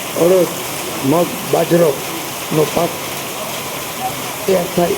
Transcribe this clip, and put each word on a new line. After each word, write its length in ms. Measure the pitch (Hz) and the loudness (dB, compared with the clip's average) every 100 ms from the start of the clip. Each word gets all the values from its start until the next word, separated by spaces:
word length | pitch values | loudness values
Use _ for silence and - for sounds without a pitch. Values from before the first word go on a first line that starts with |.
| - | -4
અડદ, 380 | - 170 185 160 - - - - - | 2 6 6 4 0 -6 -6 -6 -2
મગ, 120 | 139 160 175 - - | 2 2 2 -2 -2
બાજરાનો 1160 | 160 165 170 170 - - - - - - 156 147 | 0 4 4 4 2 -4 -8 -8 -8 -2 0 2
પાક 260 | - 170 - - - - - - - - - - - 762 - - - - | 2 -2 -2 -8 -8 -8 -8 -8 -8 -8 -8 -8 -6 -6 -6 -8 -4 0
તૈયાર 220 | 185 175 | 2 2
થાય 280 | - 170 | 2 2